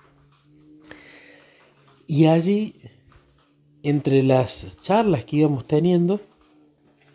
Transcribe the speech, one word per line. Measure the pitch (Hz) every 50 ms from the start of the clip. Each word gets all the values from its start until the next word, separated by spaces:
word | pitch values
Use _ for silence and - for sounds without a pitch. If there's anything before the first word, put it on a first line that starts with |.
| _ _ 143 143 143 143 147 147 147 147 _ 151 151 151 151 151 - 151 - - - - - - - - - - _ _ _ _ _ _ _ _ _ _ _ _ _ -
Y | - 143 160
allí, | 156 160 165 165 185 202 208 214 - - - - - - _ _ _ _ - _ _ _ _ _ _ _ _ _ _ _ _ -
entre | 151 147 147 135 143 135 135 131
las | 131 131 131 127 - - - - 92 - -
charlas | - - 185 220 233 214 170 127 113
que | - - 147
íbamos | 151 151 147 131 117 -
teniendo, | 151 151 160 175 180 175 175 175 196 208 - - _ _ _ _ _ _ _ _ _ _ _ _ _ _ _ _ _